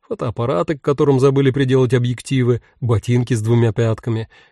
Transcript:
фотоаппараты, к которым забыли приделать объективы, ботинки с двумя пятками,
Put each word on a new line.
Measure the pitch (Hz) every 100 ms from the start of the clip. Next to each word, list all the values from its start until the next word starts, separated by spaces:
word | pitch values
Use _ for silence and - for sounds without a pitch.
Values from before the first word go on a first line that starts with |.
фотоаппараты, | _ 220 131 110 117 165 170 151
к |
которым | - 131 147 135
забыли | 139 135 139
приделать | 131 131 131 127
объективы, | 127 123 120 - 135 120 120 - _
ботинки | 120 110 - 120 120 120
с |
двумя | 107 117 117
пятками, | 104 117 110 - 110 110 _ _